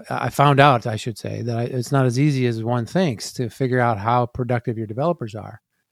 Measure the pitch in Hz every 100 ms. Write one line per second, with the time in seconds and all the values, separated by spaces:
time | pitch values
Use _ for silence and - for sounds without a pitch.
0 | - 127 127 - 143 135 143 123 120 110
1 | - 107 110 107 117 117 120 127 117 139
2 | 127 120 151 135 123 113 110 123 113 175
3 | 185 104 - - 120 - 131 127 120 107
4 | 107 123 120 - 123 120 - 110 107 110
5 | 156 170 113 104 98 110 _ _ _